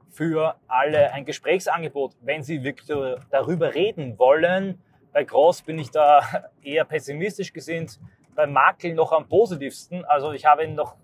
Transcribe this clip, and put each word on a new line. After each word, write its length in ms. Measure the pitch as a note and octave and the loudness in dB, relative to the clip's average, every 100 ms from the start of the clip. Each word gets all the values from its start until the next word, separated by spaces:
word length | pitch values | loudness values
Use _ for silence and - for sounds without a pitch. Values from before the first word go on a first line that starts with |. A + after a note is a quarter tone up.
| _ | _
für 460 | - D#3+ D#3 D#3 - - | -8 -4 -2 -2 -4 -4
alle 440 | B2+ C#3+ D3+ C#3+ | -2 0 2 2
ein 120 | C#3+ | 0
Gesprächsangebot, 920 | C#3 C#3+ - F#3 F#3 E3+ D#3 C#3+ C3+ _ | -10 -8 -2 -2 -2 -6 -6 -6 -8 _
wenn 200 | A#2+ D#3 | -8 -6
sie 200 | C3 D#3+ | -6 -8
wirklich 240 | C3 B2 - D3 C3 B2+ - | -8 -10 -8 -6 -6 -8 -4
darüber 440 | C3+ C3 E3+ D#3 | -2 -2 -2 -2
reden 440 | C#3 G3+ F#3+ C3+ A2 | 0 -2 -4 -8 2
wollen. 640 | B2+ D3+ E3+ F#3 G3 F#3 _ _ _ | 4 4 2 0 -4 -10 _ _ _
Bei 120 | D3 | -4
Gross 380 | C#3+ - B3+ - | 0 4 4 4
bin 160 | - D#3+ | -4 -10
ich 120 | C3 | -6
da 300 | D#3 D3 D3 A#2+ D3+ | 2 6 6 4 -4
<laughs> 200 | - _ | -10 _
eher 220 | C#3+ D3+ | -4 -2
pessimistisch 680 | D3+ D#3 C#3 D3 G3+ G3 F3+ | -2 -4 -8 -8 -8 -8 -12
gesinnt, 460 | E3 D#3 E3 E3 - - _ _ - | -12 -10 -8 -10 -16 -20 _ _ -2
bei 100 | D3 | 0
Makel 480 | C#3 D3+ - F3 | 4 4 2 -4
noch 160 | D#3+ - | -2 0
am 140 | D#3+ - | 0 0
positivsten. 760 | F3 A3 E3 C3+ - - F3+ | 2 2 -2 -10 -14 -14 -8
Also 280 | E3+ D3 D3 | -2 0 -2
ich 120 | C#3+ D3+ | -2 4
habe 160 | D3 | 4
ihn 100 | D#3+ | 2
noch, 200 | D3+ D3 - | -4 -8 -10